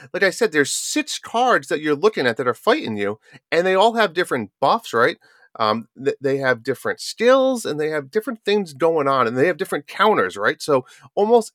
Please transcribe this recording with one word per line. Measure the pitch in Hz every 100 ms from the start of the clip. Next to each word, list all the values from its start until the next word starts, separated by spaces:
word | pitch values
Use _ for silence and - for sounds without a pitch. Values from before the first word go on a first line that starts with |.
| 135
like | 180
I | 190
said, | - 226
there's | 151 135
six | - - 302 - -
cards | - 233 247 180 135
that | 160
you're | 151 147
looking | 208 190 127
at | 113
that | 123
are |
fighting | 113 208 311 123 107
you, | 101 110 _ - -
and | 160 185
they | 190
all | 220
have | 226 202
different | 156 175 139 104 -
buffs, | 139 220 -
right? | 117 131 - _ _ _ -
Um, | 110 113 - -
th-, | 135 -
they | 135 135
have | 131 120
different | 127 127 110 95
skills, | - - 233 269 262 247 -
and | 147
they | 156
have | 156 135
different | 214 247 220 -
things | 208 175
going | 135 165 165 139
on, | 135 117
and | 127
they | 165
have | 156
different | 190 160 -
counters, | - 214 165 92 98
right? | 110 156
So | - 135 - - - -
almost | 214 240 214